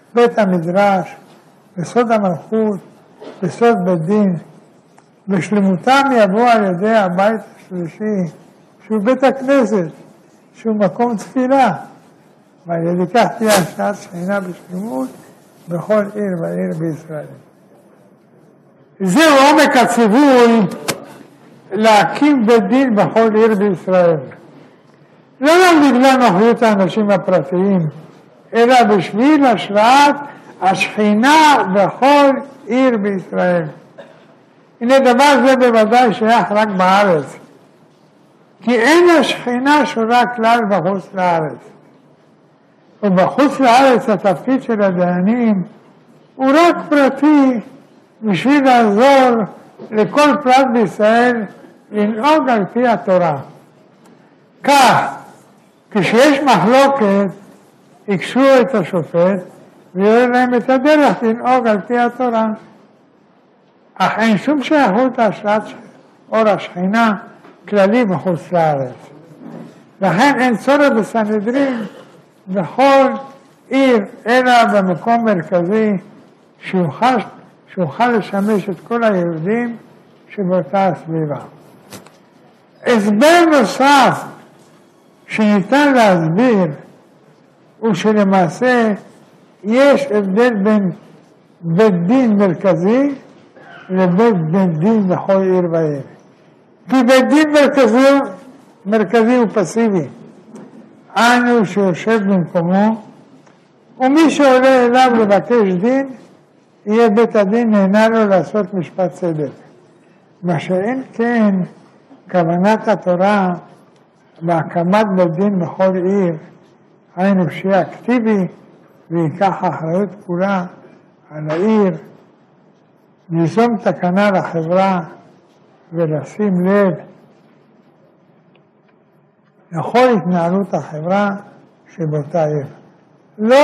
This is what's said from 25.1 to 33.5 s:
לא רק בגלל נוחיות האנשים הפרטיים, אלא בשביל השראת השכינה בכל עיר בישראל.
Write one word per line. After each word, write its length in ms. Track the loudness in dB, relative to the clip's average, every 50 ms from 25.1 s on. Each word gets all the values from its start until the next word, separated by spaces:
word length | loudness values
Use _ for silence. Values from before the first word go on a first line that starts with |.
| _ _ _ _ _ -2
לא 100 | 0 2
רק 240 | 4 4 6 4 4 4
בגלל 400 | 4 4 4 4 4 4 4 4
נוחיות 460 | 2 2 2 2 2 2 2 2 2
האנשים 460 | 0 2 2 0 -2 -2 -2 -2 0
הפרטיים, 720 | 0 -2 -2 0 -2 -2 -2 -2 -2 -2 0 0 0 0 -2 -4 -6 -10 -18 -20 -20 -20 _ _ _ _ _ -6 0
אלא 300 | 2 2 4 4 4 4
בשביל 600 | 4 2 0 -2 -2 -2 0 2 2 4 4 2
השראת 720 | 2 0 0 -2 -4 0 0 2 4 4 4 4 4 2 -2 -8 -16 -18 -20 -20 -20 -10 -4
השכינה 1040 | -2 -2 0 -2 -4 -6 -4 -2 0 0 2 2 2 4 4 4 6 4 4 2 0 0 0
בכל 560 | 0 0 0 0 0 2 4 4 4 4 2 2 -2 -6 -12 -20 -18 -10
עיר 320 | -4 -2 0 0 0 0 -2
בישראל. 680 | -4 -4 -6 -6 -8 -8 -6 -2 -2 0